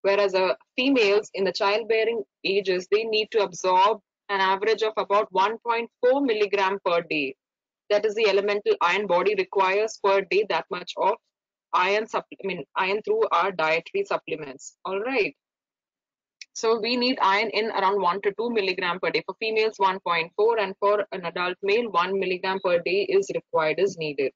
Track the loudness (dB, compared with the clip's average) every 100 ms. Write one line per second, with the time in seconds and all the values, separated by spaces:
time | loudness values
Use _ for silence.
0 | 2 2 2 2 0 -2 _ -2 2 4
1 | 4 2 0 -4 -4 0 0 0 0 0
2 | 0 -2 -8 _ -2 -2 0 -4 0 0
3 | 0 -2 0 0 -2 -2 2 4 4 2
4 | _ _ -6 0 0 2 0 0 0 -2
5 | 0 0 2 0 0 0 -4 -4 -4 _
6 | 2 4 2 0 0 0 0 0 0 0
7 | 0 -4 -4 -8 _ _ _ _ _ 0
8 | 0 2 2 2 2 -2 0 2 2 0
9 | 2 2 2 0 -2 0 2 2 -2 0
10 | 2 2 2 -2 0 -4 -4 -10 -10 -2
11 | 0 0 _ _ _ _ _ 0 2 0
12 | 0 -6 -6 -10 -8 -8 -6 -4 -2 -2
13 | 0 0 2 2 0 0 0 0 -2 -6
14 | -2 -4 -6 -10 -10 -14 -20 _ -6 -6
15 | -2 -2 -2 -6 _ _ _ _ _ _
16 | _ _ _ _ -20 -4 -2 0 0 0
17 | 0 0 2 2 0 -2 -2 0 0 2
18 | 0 0 -4 -4 -4 -2 -2 -2 -4 -2
19 | -2 -4 -6 -8 -4 0 -2 0 -2 -2
20 | -4 -4 -4 0 2 2 -2 0 0 0
21 | -2 -8 -8 -4 -4 -4 0 0 0 0
22 | 0 -2 -2 -2 -2 -2 0 0 0 -2
23 | 2 0 0 -6 _ 0 0 0 -2 -2
24 | -8 -2 -4